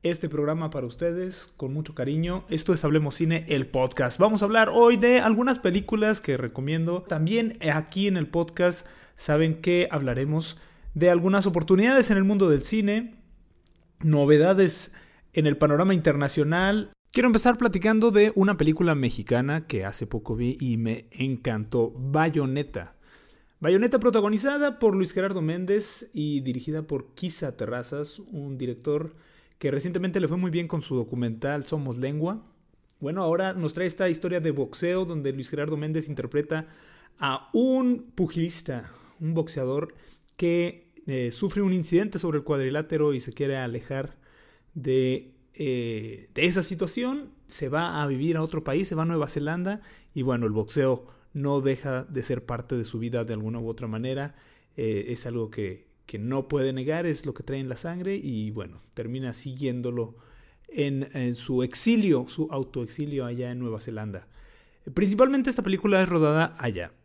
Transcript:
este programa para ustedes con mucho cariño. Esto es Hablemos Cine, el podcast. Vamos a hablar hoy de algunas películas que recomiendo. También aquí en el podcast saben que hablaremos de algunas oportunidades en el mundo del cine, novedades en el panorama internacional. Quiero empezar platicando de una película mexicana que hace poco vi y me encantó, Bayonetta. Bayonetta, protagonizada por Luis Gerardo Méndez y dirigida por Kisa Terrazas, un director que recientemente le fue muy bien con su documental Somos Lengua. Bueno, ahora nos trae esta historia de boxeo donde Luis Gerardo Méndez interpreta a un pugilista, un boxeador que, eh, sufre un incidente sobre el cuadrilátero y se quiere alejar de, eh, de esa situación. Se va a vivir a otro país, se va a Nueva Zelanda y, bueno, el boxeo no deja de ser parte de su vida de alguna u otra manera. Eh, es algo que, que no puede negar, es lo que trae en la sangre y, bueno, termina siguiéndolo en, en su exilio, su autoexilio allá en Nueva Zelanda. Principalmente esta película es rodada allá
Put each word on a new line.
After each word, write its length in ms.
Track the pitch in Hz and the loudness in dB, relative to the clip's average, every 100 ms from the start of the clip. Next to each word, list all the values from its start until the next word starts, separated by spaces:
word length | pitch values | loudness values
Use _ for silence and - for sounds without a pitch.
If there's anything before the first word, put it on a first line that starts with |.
este 280 | 175 170 165 | -2 -2 -4
programa 400 | 151 147 160 160 | -2 0 0 -4
para 160 | 156 123 | -4 -8
ustedes 640 | 120 170 170 185 185 - - | -4 -2 -2 -6 -8 -18 -8
con 160 | 131 | -6
mucho 200 | 143 156 | -4 -6
cariño. 520 | - 127 156 165 185 - | -4 -2 0 0 -4 -4
Esto 240 | 160 160 | -4 0
es 100 | 165 151 | 2 4
Hablemos 300 | 156 151 - | 2 2 -2
Cine, 280 | 165 165 160 | 0 0 0
el 180 | 143 127 | -2 0
podcast. 520 | 131 127 - 127 - | 0 0 0 -2 4
Vamos 220 | 202 214 | 4 4
a 60 | 202 | 2
hablar 240 | 226 220 | 4 4
hoy 240 | 226 233 240 | 8 8 8
de 240 | 240 247 | 6 6
algunas 380 | 220 220 247 247 | 6 4 2 2
películas 640 | 190 180 202 220 214 214 | 2 0 0 0 2 0
que 160 | - 127 | 0 -2
recomiendo. 640 | 127 - 135 160 165 175 | -2 -4 -2 0 0 -2
También 560 | 180 156 160 226 226 226 208 | -2 -2 2 2 0 -2 0
aquí 360 | 156 156 190 202 | 0 -2 -2 0
en 100 | 185 | 0
el 100 | 156 | 0
podcast 600 | 170 165 - 180 175 - - - - | -2 -2 2 2 2 -10 -20 -20 -14
saben 440 | - 151 160 160 | 0 4 4 2
que 280 | 170 175 175 | 2 2 2
hablaremos 680 | 156 135 120 139 151 160 - - - - | 0 -2 -2 0 -2 -4 -12 -20 -20 -10
de 160 | - 175 | 2 6
algunas 340 | 175 180 196 | 6 4 2
oportunidades 680 | 196 175 165 185 226 269 240 | 2 0 4 6 8 6 6
en 60 | 202 | 4
el 80 | |
mundo 240 | 190 202 190 | 4 4 4
del 140 | 143 | 4
cine, 540 | - 220 202 214 233 - - - _ _ _ _ _ _ | 2 0 2 0 -4 -14 -20 -20 _ _ _ _ _ _
novedades 920 | 156 151 143 151 165 190 185 - - - - _ _ | 2 4 8 8 8 6 4 2 -14 -16 -20 _ _
en 120 | - 151 | 2 2
el 120 | 143 | 4
panorama 340 | 151 147 190 | 4 4 4
internacional. 1040 | 185 156 143 139 - 151 170 190 208 208 _ _ | 4 4 2 0 0 2 2 2 0 -2 _ _
Quiero 140 | - 247 | 2 4
empezar 320 | 220 247 233 | 6 4 4
platicando 520 | 240 185 208 220 233 | 2 2 2 4 6
de 220 | 208 214 214 | 6 6 6
una 200 | 196 196 | 4 4
película 380 | 156 156 175 | 2 4 2
mexicana 720 | 147 127 - 101 123 135 156 156 | 4 0 -2 0 0 2 -2 -2
que 180 | 104 | -4
hace 220 | 95 98 113 | -4 -6 -6
poco 280 | 117 - | -6 -4
vi 220 | 117 120 127 | -2 -2 -2
y 200 | 131 113 | -2 0
me 300 | 113 113 - | 0 -4 -8
encantó, 800 | - 135 123 127 107 107 123 117 | -6 -4 -2 -2 -4 -2 0 0
Bayonetta. 1000 | 123 131 147 160 147 135 135 143 - 85 - _ - _ _ _ _ | -2 -2 2 2 2 0 -2 -4 -8 -12 -18 _ -20 _ _ _ _
Bayonetta, 420 | 156 185 240 254 | 2 4 4 4
protagonizada 800 | 233 220 208 214 262 285 285 285 | 4 4 2 2 0 0 0 2
por 180 | 226 196 | 2 2
Luis 160 | 165 | 0
Gerardo 300 | - 190 185 | 0 -2 -2
Méndez 680 | 156 170 180 202 208 - - | -2 -4 0 -2 -2 -14 -12
y 260 | - 151 147 | -6 -2 -2
dirigida 460 | 131 123 123 151 156 | -4 -6 -6 -8 -4
por 260 | 139 - | -6 -8
Kisa 460 | - 180 160 147 - | -8 -8 -6 -8 -6
Terrazas, 600 | 110 120 120 143 147 - | -6 -6 -6 -8 -10 -12
un 380 | 196 175 139 135 | -14 -10 -10 -6
director 580 | 127 120 147 147 156 - _ _ _ _ | -6 -6 -2 -2 -4 -12 _ _ _ _
que 120 | 147 | -2
recientemente 500 | 143 175 175 185 185 | -2 -2 -2 -2 0
le 80 | 160 | 0
fue 100 | 175 | 0
muy 120 | 180 | 0
bien 160 | 170 165 | -2 -2
con 140 | 165 | -6
su 160 | - 127 | -2 -4
documental 680 | 117 127 120 113 139 147 | -2 -2 -4 -2 -4 -4
Somos 340 | 139 156 135 120 | -4 -4 -4 -4
Lengua. 440 | 131 147 165 220 - _ _ _ _ _ | -4 -2 -4 -4 -12 _ _ _ _ _
Bueno, 240 | 143 175 | -6 -2
ahora 300 | 175 170 190 | 0 2 0
nos 220 | 185 160 | -2 -4
trae 120 | 160 180 | -2 -4
esta 220 | 165 185 | 0 -2
historia 320 | 165 180 175 | 0 -2 -2
de 120 | 160 | 0
boxeo 520 | 143 131 - 175 185 | -2 -4 -2 -2 0
donde 300 | 180 165 139 | -2 -4 -4
Luis 160 | 135 127 | -6 -6
Gerardo 260 | 147 147 156 | -6 -4 -4
Méndez 320 | 151 156 156 | -4 -4 -4
interpreta 580 | 143 131 147 147 156 160 - - - - _ | -8 -4 -2 -2 -4 -8 -18 -20 -20 -20 _
a 320 | 139 135 - | -4 -4 -2
un 580 | 226 254 262 254 240 - | 2 2 2 2 0 -4
pugilista, 760 | - 180 170 165 - - 127 104 - - _ | -4 -2 0 -4 -4 -8 -10 -10 -20 -20 _
un 140 | 160 | -4
boxeador 600 | 165 160 151 127 139 156 - - - _ _ | -2 -2 -4 -2 -2 -4 -12 -20 -20 _ _
que, 560 | 170 170 175 - _ - - | 0 2 0 -6 _ -16 -6
eh, 240 | 131 123 | -4 -4
sufre 300 | 117 196 196 | -2 -4 0
un 140 | 196 | 2
incidente 440 | 185 160 170 208 175 | 0 2 2 2 -2
sobre 200 | 170 151 | -2 -2
el 60 | |
cuadrilátero 680 | 147 143 131 147 156 160 151 | -2 -2 0 -2 -2 0 2
y 80 | 135 | 0
se 140 | 123 | -6
quiere 240 | - 139 135 | -6 -4 -2
alejar 580 | 123 120 - 135 139 - _ _ _ _ _ | -4 -8 -8 -8 -8 -12 _ _ _ _ _
de, 600 | - 131 131 127 127 - _ _ | -8 0 2 2 0 -6 _ _
eh, 760 | - 147 127 117 113 110 110 - | -8 -4 -2 -4 -6 -8 -14 -12
de 140 | - 165 | 0 2
esa 160 | 185 | 2
situación. 720 | 175 170 180 240 247 277 294 _ _ | -2 -4 -4 -2 -4 -4 -8 _ _
Se 220 | - 135 | -10 -4
va 340 | 147 170 156 | -2 -2 -2
a 40 | 143 | -2
vivir 320 | 131 156 160 | -2 0 -2
a 40 | |
otro 220 | 156 160 | -2 -4
país, 240 | 156 143 190 | -4 -4 -2
se 60 | |
va 80 | 160 | -2
a 20 | |
Nueva 240 | 165 170 143 | -2 -2 -2
Zelanda 540 | 160 147 170 180 214 - - _ | -4 -4 -4 -4 -6 -10 -20 _
y, 80 | - | -4
bueno, 240 | 131 123 113 | -2 0 0
el 60 | |
boxeo 540 | 107 107 147 131 123 - - _ | -2 -2 0 0 0 -4 -20 _
no 260 | 147 139 143 | -6 -2 0
deja 440 | 135 131 139 127 | 0 -2 -4 -6
de 180 | - 131 | -6 -8
ser 240 | 120 123 123 | -4 -6 -4
parte 320 | 120 120 123 | -10 -4 -6
de 80 | 110 | -4
su 120 | 113 | -6
vida 260 | 117 120 | -4 -4
de 100 | 113 | -4
alguna 240 | 110 107 117 | -4 -6 -6
u 80 | 113 | -6
otra 200 | 113 120 | -8 -6
manera. 480 | 110 127 135 143 - _ _ _ - | -6 -4 -6 -8 -12 _ _ _ -6
Eh, 260 | 110 104 104 | -2 -2 -4
es 180 | 117 123 | -8 -6
algo 240 | 120 110 | -6 -6
que, 400 | 113 101 92 _ _ - | -6 -8 -8 _ _ -14
que 120 | 107 | -8
no 300 | 113 135 135 | -4 -4 -2
puede 240 | 143 131 | -2 0
negar, 340 | 131 131 160 175 | -2 -4 -2 -2
es 180 | 151 | -4
lo 100 | 139 | -6
que 100 | 123 | -10
trae 160 | - 139 | -8 -6
en 80 | 135 | -6
la 80 | 123 | -8
sangre 400 | 170 175 185 196 | -8 -8 -6 -6
y, 340 | 139 113 107 | -6 -6 -6
bueno, 320 | 110 87 82 - | -8 -10 -14 -18
termina 380 | - 113 127 131 | -12 -8 -6 -8
siguiéndolo 840 | 120 143 127 139 123 123 120 117 - - - - _ - | -10 -12 -6 -4 -4 -4 -4 -6 -10 -20 -20 -20 _ -12
en, 420 | 285 143 135 135 | -4 -2 -2 -4
en 240 | 135 123 120 | -4 -4 -4
su 260 | - 127 | -2 -2
exilio, 640 | 127 - - 233 202 139 123 | -2 -2 2 4 4 2 0
su 220 | - 156 | -6 -6
autoexilio 760 | 139 131 - 113 - 147 139 | -4 -6 -8 -10 -8 -6 -4
allá 280 | 123 120 123 | -6 -6 -8
en 80 | 123 | -6
Nueva 180 | 123 110 | -8 -8
Zelanda. 480 | 110 110 107 95 - - - - _ _ - | -8 -8 -8 -10 -14 -20 -20 -20 _ _ -6
Principalmente 580 | 135 196 208 262 277 262 | 0 2 6 4 4 0
esta 120 | 247 | -2
película 400 | 220 190 208 190 | -2 0 4 4
es 60 | 185 | 4
rodada 480 | 170 151 151 165 - | 4 4 4 0 -2
allá 340 | 123 95 85 _ | -6 -4 -8 _